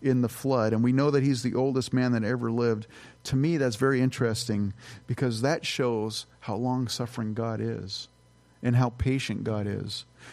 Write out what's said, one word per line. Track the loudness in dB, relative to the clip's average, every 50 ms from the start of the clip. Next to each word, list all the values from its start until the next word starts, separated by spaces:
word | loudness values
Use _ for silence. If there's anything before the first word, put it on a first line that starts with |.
in | 0 2 2 2 2
the | 0
flood, | -2 -4 0 2 2 4 4 4 4
and | 4 4
we | 4 4
know | 4 4 4
that | 4 4
he's | 4 2 2 0 0
the | -2 0
oldest | 0 0 2 0 -2 -2 0 0
man | 0 2 2 2
that | 2 0
ever | 0 -2 -2 -2 -2
lived, | 0 2 2 2 2 0 -4 -10 -18 -20 -20 -20 -20 -16 -6
to | -2 0
me | 2 2 2 2
that's | 2 2 0 2
very | 2 2 4 4 4
interesting | 2 2 2 2 0 0 0 -2 -2 -2 0 0 0 -2 -4 -8 -16 -18 -20 -14 -8
because | -6 -2 0 0 0 0 0 0
that | 0 0 0 -2
shows | -4 -2 0 0 0 0 0 -2 -4 -6 -8 -12 -14 -20 _
how | -8 -6 -4
long-suffering | -2 0 0 0 0 -2 -2 -4 -6 -6 -6 -6 -6 -6 -4 -4
God | -4 -4 -4 -4 -4
is | -4 -4 -6 -6 -8 -10 -10 -12 -12 -16 _ _ _ _ _ _ _ _ _ _ 0
and | 2 4
how | 4 4 2
patient | 0 -2 0 0 0 0 -2 -4 -4 -4 -2
God | -2 -2 -2 -2
is. | -4 -4 -6 -6 -8 -10 -10 -12 -16 _ -20 -20 -20